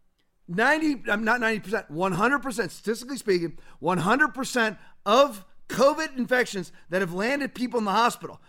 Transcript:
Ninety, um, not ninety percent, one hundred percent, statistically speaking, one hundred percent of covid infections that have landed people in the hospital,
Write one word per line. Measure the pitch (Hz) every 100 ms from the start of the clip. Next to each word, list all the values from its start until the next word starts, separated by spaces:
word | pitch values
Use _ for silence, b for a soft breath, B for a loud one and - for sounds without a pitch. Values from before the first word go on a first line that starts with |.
| _ _ _ _ -
Ninety, | 175 247 311 311 262 -
um, | 208
not | 220 247
ninety | 226 220
percent, | 185 208 -
one | 147 190
hundred | 170 226 277
percent, | 269 226 190
statistically | - 196 226 247 269
speaking, | - 180 165 - b b
one | 151 180
hundred | 165 254 302
percent | - 262 247 220 170 b b 202
of | 240 277 202 - - -
covid | - 269 302 311 269
infections | 226 254 233 196 165 b b
that | 180
have | 190
landed | 180 220 285 269
people | - 240 240
in | 214
the |
hospital, | 196 240 - 160 85